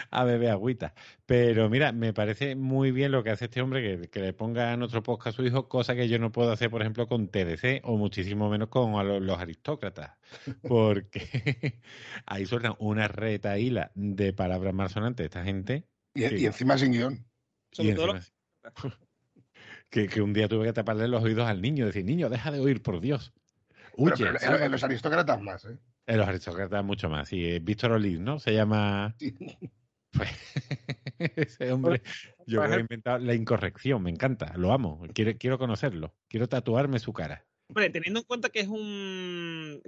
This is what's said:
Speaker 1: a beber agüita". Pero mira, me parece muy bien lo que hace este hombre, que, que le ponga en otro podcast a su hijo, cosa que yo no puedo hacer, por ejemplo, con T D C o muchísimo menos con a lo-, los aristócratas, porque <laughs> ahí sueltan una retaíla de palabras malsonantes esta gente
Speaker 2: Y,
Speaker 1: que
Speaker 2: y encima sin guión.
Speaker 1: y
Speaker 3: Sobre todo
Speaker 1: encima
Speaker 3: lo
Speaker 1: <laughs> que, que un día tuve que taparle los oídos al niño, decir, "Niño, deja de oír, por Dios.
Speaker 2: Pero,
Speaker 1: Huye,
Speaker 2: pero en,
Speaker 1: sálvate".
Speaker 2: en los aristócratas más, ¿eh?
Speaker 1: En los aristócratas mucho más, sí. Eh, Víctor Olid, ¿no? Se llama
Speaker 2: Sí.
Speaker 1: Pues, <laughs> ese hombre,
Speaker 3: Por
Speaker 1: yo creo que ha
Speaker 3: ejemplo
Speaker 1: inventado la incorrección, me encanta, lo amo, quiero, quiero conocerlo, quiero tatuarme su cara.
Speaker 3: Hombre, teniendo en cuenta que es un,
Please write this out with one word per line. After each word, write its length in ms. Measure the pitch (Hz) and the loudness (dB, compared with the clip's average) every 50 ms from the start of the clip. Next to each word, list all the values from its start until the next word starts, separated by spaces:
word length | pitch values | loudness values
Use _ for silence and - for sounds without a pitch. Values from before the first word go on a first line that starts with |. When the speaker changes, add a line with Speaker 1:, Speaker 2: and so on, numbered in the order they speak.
| - - | -10 -4
Speaker 1:
a 140 | - - 127 | 0 2 4
beber 240 | 123 120 117 120 117 | 4 4 4 4 2
agüita". 460 | 107 92 104 127 123 - 82 76 - - - - - _ _ | 2 2 0 -2 -2 -2 -6 -8 -10 -14 -20 -20 -20 _ _
Pero 420 | - 127 120 120 120 113 110 110 104 | 4 6 6 6 6 6 6 4 4
mira, 240 | 113 135 151 135 | 4 4 2 2
me 220 | 113 117 113 113 101 | 2 0 0 0 0
parece 420 | - 104 107 107 - 139 139 131 | 0 0 0 0 -2 -4 -4 -4
muy 340 | 135 135 131 135 135 135 135 | -2 -2 0 2 4 4 2
bien 220 | 127 127 139 139 | 2 2 2 2
lo 100 | 135 131 | 2 2
que 60 | 104 110 | 2 0
hace 160 | 107 - 120 | -2 -2 -4
este 160 | 113 - 127 | -4 -2 -2
hombre, 220 | 127 131 131 135 | -2 0 0 0
que, 260 | 117 104 92 85 87 - | 0 -2 -2 -4 -6 -8
que 120 | - 104 | -6 -4
le 120 | 95 95 | -4 -4
ponga 400 | 90 - 110 113 117 120 120 117 | -4 -4 -4 -2 0 0 0 0
en 100 | 120 120 | 0 0
otro 200 | 120 120 120 117 | -2 -2 -2 -4
podcast 320 | 107 - 120 113 - 120 107 | -2 -2 -4 -2 -2 -6 -2
a 20 | |
su 100 | - 127 | 0 0
hijo, 220 | 123 120 135 127 - | 0 2 0 -2 0
cosa 260 | - 127 117 - 123 | 0 0 0 0 0
que 140 | 123 123 113 | 0 2 2
yo 100 | 117 117 | 2 2
no 140 | 117 113 | 2 0
puedo 200 | 107 120 120 117 | 2 2 2 2
hacer, 180 | 110 104 120 113 | 4 2 0 0
por 100 | 113 113 | 0 0
ejemplo, 260 | 110 110 107 117 120 | -2 -2 0 -2 -2
con 220 | 110 127 117 104 92 | 0 0 0 0 0
T 160 | - 101 92 | 0 0 0
D 140 | 85 85 80 | 0 0 0
C 240 | - 127 135 131 - | 0 0 0 0 -2
o 140 | 123 113 107 | 0 0 0
muchísimo 500 | 104 98 104 104 90 98 104 104 107 104 | 0 0 -2 -2 -4 -2 -2 0 0 0
menos 220 | 104 104 110 110 | 0 0 -2 0
con 240 | - 131 123 110 104 | 2 2 2 2 2
a 100 | 104 98 | 2 2
lo-, 160 | 98 101 98 | 2 0 0
los 180 | 95 95 92 85 | 0 0 -2 -2
aristócratas, 760 | 90 82 82 - _ - 151 147 - 95 - - 85 - - _ _ - - - - 131 120 - | -4 -8 -10 -10 _ -6 -6 -6 -6 -10 -10 -10 -14 -16 -18 _ _ -20 -20 -14 -12 -12 -12 -10
porque 1160 | - 123 127 113 110 107 104 98 95 - - 95 87 - - 127 - 147 131 - - 139 - - _ - - - | -2 2 4 6 6 6 4 2 -2 -6 -10 -10 -10 -4 -6 -2 -2 -2 -2 -2 -4 -4 -6 -6 _ -20 -20 -20
<laughs> 240 | - - - - - | -18 -16 -16 -16 -12
ahí 200 | - 98 98 98 | -8 -6 -6 -2
sueltan 280 | - 120 120 113 113 - - | -2 -2 0 0 -2 -2 -2
una 300 | 107 107 107 110 110 101 | -2 0 2 2 0 0
retaíla 840 | 90 95 107 113 107 98 - 104 101 101 120 131 123 92 73 - - | -2 -2 -2 -2 -2 -2 -2 -2 0 0 0 0 0 -2 -2 -4 -6
de 380 | 98 101 104 98 95 101 98 | -4 -4 -2 0 2 2 0
palabras 420 | 95 95 95 90 92 92 95 95 92 | 2 0 0 0 0 0 0 -2 -2
malsonantes 500 | 95 98 92 98 107 107 120 120 120 82 | -2 -2 -2 -2 -2 -2 -2 -2 -4 -6
esta 200 | 76 - 87 87 | -6 -6 -6 -4
gente 400 | 98 98 98 95 113 127 156 - - _ _ _ _ _ | -4 -4 -4 -2 -2 -4 -4 -4 -10 _ _ _ _ _
Speaker 2:
Y, 140 | 139 113 - | -2 -2 0
Speaker 1:
que 100 | 107 95 | 0 2
Speaker 2:
y 80 | 127 | 2
encima 320 | 107 101 - 127 135 139 131 | 0 0 2 4 4 6 6
sin 140 | 139 131 | 6 4
guión. 340 | 120 117 120 131 135 - - - _ _ _ _ _ _ _ _ | 4 2 0 -2 -4 -6 -12 -18 _ _ _ _ _ _ _ _
Speaker 1:
y 40 | - | -4
Speaker 3:
Sobre 180 | - 107 107 101 | 0 2 2 2
todo 220 | 92 - 180 95 | 2 0 0 -2
Speaker 1:
encima 180 | 90 85 - _ _ _ _ _ _ | -4 -8 -14 _ _ _ _ _ _
Speaker 3:
lo 300 | _ 113 - - - 135 | _ -20 -16 -10 -10 -10
Speaker 1:
<laughs> 1000 | - - _ _ _ _ _ _ _ - _ _ _ - - - - - - _ | -10 -12 _ _ _ _ _ _ _ -20 _ _ _ -20 -20 -20 -20 -20 -20 _
que, 180 | - 117 104 90 | 0 0 0 2
que 140 | - 110 | 2 0
un 100 | 101 101 | 2 2
día 160 | 104 107 107 101 | 4 2 2 4
tuve 180 | 113 110 110 | 2 2 2
que 60 | 117 | 2
taparle 360 | 113 117 104 113 110 107 113 120 | 0 0 0 0 0 0 2 2
los 140 | 123 117 | 2 2
oídos 240 | 113 110 110 110 120 113 | 2 2 2 2 2 0
al 120 | 104 90 | 0 0
niño, 240 | 95 131 156 143 117 | 0 0 0 2 0
decir, 180 | 101 87 101 92 | 0 0 -2 -2
"Niño, 240 | 104 151 175 160 110 | 0 0 0 0 0
deja 220 | 123 113 110 156 | -2 -2 -2 -4
de 100 | 147 139 | -2 2
oír, 220 | 131 143 127 107 | 2 2 2 2
por 180 | - 117 92 85 | 0 -2 -4 -2
Dios. 320 | 90 135 147 117 78 - _ _ _ _ _ _ _ _ _ | 0 -2 -2 -2 -4 -10 _ _ _ _ _ _ _ _ _
Speaker 2:
Pero, 180 | - - - - | -20 -20 -14 0
Speaker 1:
Huye, 180 | - 131 175 202 | 4 4 4 6
Speaker 2:
pero 140 | - 110 - | 4 2 0
en, 60 | - - | 0 0
Speaker 1:
sálvate". 240 | - - - 143 147 | 2 2 2 2 2
Speaker 2:
en 80 | 139 | 2
los 100 | 135 123 127 | 0 0 0
aristócratas 560 | 135 131 117 - 156 156 170 170 151 127 107 | -2 -2 -2 -2 0 2 2 2 2 0 0
más, 240 | 101 101 92 - - | -2 -8 -10 -10 -12
¿eh? 120 | 107 120 - - _ _ _ _ | -14 -16 -16 -18 _ _ _ _
Speaker 1:
En 120 | - 117 110 | 0 2 2
los 80 | 98 95 | 2 2
aristócratas 560 | 92 92 - 95 85 90 98 90 101 101 98 | 0 -2 -4 -6 -6 -6 -4 -2 -2 -2 -2
mucho 240 | 98 101 98 - 82 | -2 -4 -2 -2 -2
más, 200 | 76 73 71 - | -2 -2 -4 -4
sí. 160 | 101 90 85 | -4 -2 0
Eh, 160 | 85 87 85 | 0 -2 -2
Víctor 300 | 82 92 104 - - 117 | -2 -2 -2 0 2 2
Olid, 260 | 113 110 104 98 87 82 | 2 2 2 0 0 -2
¿no? 200 | 90 123 147 147 | -2 -4 -6 -2
Se 140 | - 117 | 0 2
llama 600 | 107 110 107 107 107 107 104 101 101 101 101 110 113 - | 4 4 4 4 4 4 2 2 0 0 -2 -4 -6 -6
Speaker 2:
Sí. 160 | 151 - - - - - - - 180 - - _ _ _ _ _ _ _ | -8 -8 -8 -8 -12 -14 -14 -14 -16 -16 -16 _ _ _ _ _ _ _
Speaker 1:
Pues, 180 | - - 101 - - - - - - 143 - - 143 - - - 131 - _ 131 - _ | -2 -2 -2 -2 -6 -10 -16 -10 -10 -10 -8 -8 -10 -10 -8 -12 -12 -10 _ -16 -8 _
<laughs> 0 | 170 160 - | -6 -4 -2
ese 360 | 160 151 - - - 127 127 | -2 -2 -2 -2 -4 -2 0
hombre, 280 | 127 131 131 127 170 123 | 0 2 4 2 2 2
Speaker 3:
Por 460 | - - - - - - - _ - | -2 -6 -12 -14 -14 -18 -20 _ -8
Speaker 1:
yo 120 | - 110 110 | -2 0 2
creo 20 | |
que 0 | |
ha 40 | 101 | 2
Speaker 3:
ejemplo 140 | 110 156 117 | 4 2 2
Speaker 1:
inventado 380 | 113 113 117 110 - 120 123 120 | 0 -2 -6 -6 -2 -2 0 0
la 160 | 127 120 120 | 2 0 0
incorrección, 680 | 117 113 - 120 101 95 87 - - - 131 135 110 | 0 2 2 0 2 0 -2 -4 -4 0 0 0 2
me 80 | 90 87 | 0 -2
encanta, 420 | 85 - 127 135 127 - - 80 85 | -2 0 0 0 0 -2 -4 -6 -2
lo 160 | 90 90 92 | 0 2 4
amo, 300 | 120 135 120 82 76 80 87 78 - | 4 4 2 -2 -4 -8 -12 -8 -2
quiero, 180 | 110 107 110 113 - | 0 0 0 0 -2
quiero 200 | - 127 131 123 | -2 -2 0 0
conocerlo, 560 | 131 120 107 - - 135 95 80 78 78 - _ _ _ | 0 -2 -2 -2 -2 -4 -4 -4 -8 -10 -12 _ _ _
quiero 200 | - 110 123 117 | -4 -4 -2 0
tatuarme 500 | 135 127 - 120 113 123 143 139 131 113 | -2 -2 0 2 2 2 2 2 0 -2
su 120 | - - | -4 -4
cara. 320 | - - 82 78 71 - - _ _ _ _ _ | -8 -8 -8 -8 -10 -14 -16 _ _ _ _ _
Speaker 3:
Hombre, 220 | - 214 202 170 | 0 0 0 0
teniendo 300 | 139 165 165 175 208 233 | 0 -2 -4 -4 -4 -6
en 60 | 226 | -4
cuenta 240 | - 247 240 220 240 | -4 -6 -4 -4 -2
que 100 | - 220 | -2 -2
es 80 | 202 196 | -4 -4
un, 1120 | 220 214 214 208 202 202 196 190 190 185 185 180 175 175 170 165 165 160 156 151 147 143 - | -4 -6 -6 -6 -6 -6 -6 -8 -8 -8 -8 -8 -8 -8 -8 -8 -8 -10 -10 -12 -12 -14 -16